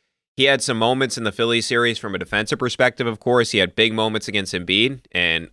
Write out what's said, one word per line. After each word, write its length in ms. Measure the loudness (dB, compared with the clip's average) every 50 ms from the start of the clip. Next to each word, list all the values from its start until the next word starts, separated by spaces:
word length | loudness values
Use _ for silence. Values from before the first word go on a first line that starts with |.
| _ _ _ _ _ _ -2
he 100 | 2 2
had 180 | 2 2 2 0
some 160 | -2 0 2
moments 360 | 2 2 2 2 0 -2 -4
in 80 | -4 -6
the 60 | -4
Philly 300 | -2 -2 0 2 2 0
series 380 | 0 0 0 2 2 0 0 -2
from 160 | -6 -8 -6
a 20 |
defensive 400 | -8 -6 -4 -4 -2 -2 -2 -4
perspective, 480 | -4 -4 -4 0 2 0 0 0 -2 -4
of 140 | -4 -4 -4
course. 320 | 0 2 4 4 2 2
He 80 | 2 2
had 160 | 2 2 2
big 180 | 2 2 2 2
moments 340 | 0 -2 -2 -2 -4 -6
against 260 | -4 -6 -6 -4 -4 -6
Embiid, 520 | -6 -2 0 2 2 2 0 -2 -6 _ _
and 360 | -2 -2 0 0 0 -2 -4 -6